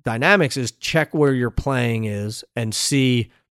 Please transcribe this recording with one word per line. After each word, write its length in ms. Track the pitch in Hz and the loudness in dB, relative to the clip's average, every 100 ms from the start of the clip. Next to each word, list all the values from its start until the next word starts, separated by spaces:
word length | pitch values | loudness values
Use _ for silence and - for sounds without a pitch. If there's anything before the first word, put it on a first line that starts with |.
dynamics 540 | 120 113 165 202 143 139 | -6 -2 2 4 2 0
is 160 | 117 | -6
check 400 | - - 160 147 | -6 -2 -2 0
where 220 | 160 143 | 2 2
your 160 | 131 120 | 2 0
playing 560 | - 139 127 120 113 107 | -2 -2 0 0 -2 -4
is 380 | 101 104 110 - 120 | -4 -6 -10 -10 -6
and 180 | 113 | -4
see, 560 | - - 139 131 123 107 _ _ | -4 0 2 2 2 -2 _ _